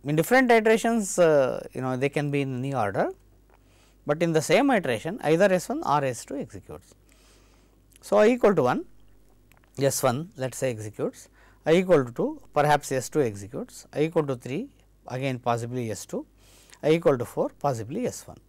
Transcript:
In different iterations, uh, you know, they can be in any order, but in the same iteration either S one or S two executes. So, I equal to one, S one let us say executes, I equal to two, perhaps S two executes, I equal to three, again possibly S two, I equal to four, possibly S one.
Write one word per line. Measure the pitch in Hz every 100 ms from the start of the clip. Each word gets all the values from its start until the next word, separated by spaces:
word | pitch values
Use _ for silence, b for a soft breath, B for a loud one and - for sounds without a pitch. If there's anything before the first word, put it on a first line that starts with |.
In | 139 156
different | 160 254 254
iterations, | 226 220 220 233 233 196 -
uh, | 170 151 127 107 -
you | 123
know, | 131 127
they | 139
can | 151 147
be | 143
in | 135 127
any | 135
order, | 135 104 104 269 381 _ _ _ _ b b b b -
but | 151
in | 170
the | 156
same | - 180 277
iteration | 233 151 110 160 208
either | - 165 202
S | 185 -
one | 285
or | - 143
S | 139 120
two | - -
executes. | 160 98 - 76 _ _ _ b b b b b b b _ _
So, | - 202
I | 214
equal | 247 220
to | 175
one, | 123 151 359 - - _ _ _ _ _ _ -
S | 139 -
one | 131 120 170 -
let | 131
us | -
say | 135
executes, | 110 107 - 160 - - b b b -
I |
equal | 170 185 165
to | 123
two, | 117 233 311 -
perhaps | - 147 147 -
S | 131 120
two | 156
executes, | 123 101 95 147 247 - -
I | 139
equal | 156 170 147
to | 127
three, | 123 143 277 _ _ _ -
again | 127 135 127
possibly | 123 120 117 127 117
S | 98 -
two, | 208 311 b b b b b
I | 143
equal | 165 165 131
to |
four, | 113 - 233 -
possibly | 147 120 110 175 247
S | - -
one. | -